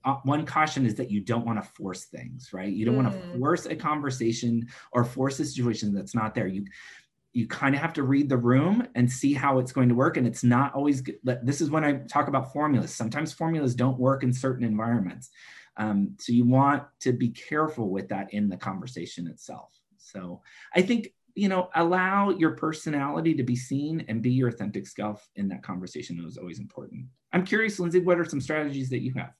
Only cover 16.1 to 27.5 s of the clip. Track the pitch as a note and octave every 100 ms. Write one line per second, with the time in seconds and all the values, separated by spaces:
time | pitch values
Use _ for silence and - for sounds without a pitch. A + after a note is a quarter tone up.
16.1 | - - A#2+ A#2+ C3 C#3 C#3+ - _ C3
17.1 | A#2+ A#2+ - - D3+ D#3 D3+ G#2+ F#2+ G2
18.1 | G2 G2+ G#2 G#2 F2+ - F#2+ F2 - F2
19.1 | - F2 - - B1 - _ _ _ -
20.1 | G2+ F2+ F2 - - - F3+ F#3 A#3 -
21.1 | _ _ - G3 F#3 F3+ - E3+ F#3 F#3
22.1 | G3 G3+ F#3 D#3+ - D#3 D#3+ - D3 C#3
23.1 | D#3 E3 C#3+ B2+ B2 - C3+ D3 D#3+ B2+
24.1 | A2+ B2 B2+ B2 A#2 G#2 G2+ - - G#2
25.1 | G#2 _ - G2 F2+ - F#2 F2+ - -
26.1 | E2+ E2 - F2+ E2+ - - - - B2+
27.1 | _ _ F3+ F3+